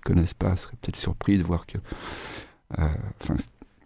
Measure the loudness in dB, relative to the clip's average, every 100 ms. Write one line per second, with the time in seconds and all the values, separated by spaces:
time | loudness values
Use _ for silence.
0 | 4 4 4 2 2 2 -2 -8 -8 -4
1 | -4 -2 4 4 4 0 -2 -10 -8 -10
2 | -10 -12 -12 -14 -16 _ _ 0 2 2
3 | -4 -8 -2 -2 -2 _ -20 _